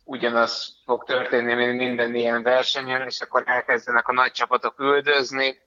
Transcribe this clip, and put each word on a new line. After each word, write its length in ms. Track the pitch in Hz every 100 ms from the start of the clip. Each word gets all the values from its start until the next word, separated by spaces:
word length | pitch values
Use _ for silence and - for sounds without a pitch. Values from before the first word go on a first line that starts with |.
ugyanaz 760 | - 131 120 117 117 - - - -
fog 180 | 120
történni, 500 | - 127 127 123 120
mint 240 | 120 123 123
minden 380 | 127 120 120 120
ilyen 280 | 117 117
versenyen, 580 | 117 127 123 139 131 131
és 200 | 127 -
akkor 220 | - 127 120
elkezdenek 600 | 123 - 120 123 120 113
a 60 |
nagy 180 | 127 127
csapatok 480 | - 120 123 120 -
üldözni 800 | 139 143 139 143 127 135 135 131